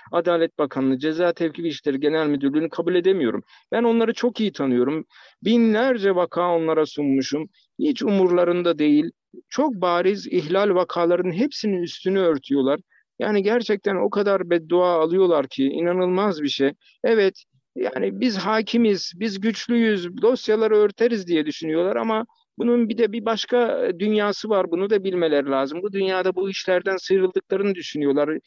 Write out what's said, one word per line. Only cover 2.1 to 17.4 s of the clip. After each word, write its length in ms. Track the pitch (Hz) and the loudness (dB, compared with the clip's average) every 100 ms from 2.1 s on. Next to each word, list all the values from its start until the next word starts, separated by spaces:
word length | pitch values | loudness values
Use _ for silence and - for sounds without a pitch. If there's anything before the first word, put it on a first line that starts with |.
| 160 151 | 0 0
Müdürlüğü'nü 420 | 143 139 147 160 | 0 0 0 -2
kabul 260 | - 170 180 | -4 -2 0
edemiyorum. 480 | 175 190 120 104 - - - | 2 2 0 -2 -6 -18 -6
Ben 120 | 220 | 0
onları 300 | 233 233 226 | 2 2 0
çok 260 | 226 247 - | 0 -2 -2
iyi 120 | 208 | -4
tanıyorum. 540 | - 139 123 127 156 - - - _ | -2 0 2 0 -2 -6 -16 -20 _
Binlerce 720 | 202 233 226 214 262 240 196 180 | 0 4 4 2 2 0 0 0
vaka 400 | 175 - 175 170 | 0 0 0 0
onlara 300 | 160 160 151 | 2 0 0
sunmuşum. 640 | - 143 135 135 147 190 _ _ - | 0 0 0 0 -4 -6 _ _ -4
Hiç 240 | 302 254 | -2 0
umurlarında 760 | 233 196 185 180 175 175 170 156 | 0 2 4 4 2 2 0 2
değil. 320 | 151 147 165 - _ - - | 4 4 2 -6 _ -20 -10
Çok 240 | - 302 | -2 -2
bariz 540 | 208 180 175 180 202 - | 0 0 2 2 0 -2
ihlal 480 | 180 151 190 208 180 | -4 0 0 2 2
vakalarının 580 | 175 175 170 175 180 | 0 0 0 2 0
hepsinin 480 | 175 285 - 214 185 | -2 -2 -2 -4 -2
üstünü 380 | 175 - 185 196 | -4 -6 -2 0
örtüyorlar. 600 | 175 143 - 139 131 151 - _ _ - | 2 0 0 0 0 -2 -6 _ _ -8
Yani 240 | - 208 | -2 0
gerçekten 520 | 196 240 220 202 208 185 | 0 0 0 -2 -2 0
o 140 | 208 | 0
kadar 400 | 202 202 196 175 | 0 0 0 2
beddua 440 | 175 160 175 180 | -2 2 2 4
alıyorlar 540 | 170 160 185 185 156 135 | 2 2 4 4 2 0
ki 160 | - | 0
inanılmaz 800 | 135 143 170 180 180 185 208 156 | -2 0 -2 0 0 0 0 -2
bir 60 | 143 | -4
şey. 240 | - 139 - _ _ | 0 -2 -2 _ _
Evet, 400 | - 226 190 - | 0 2 2 0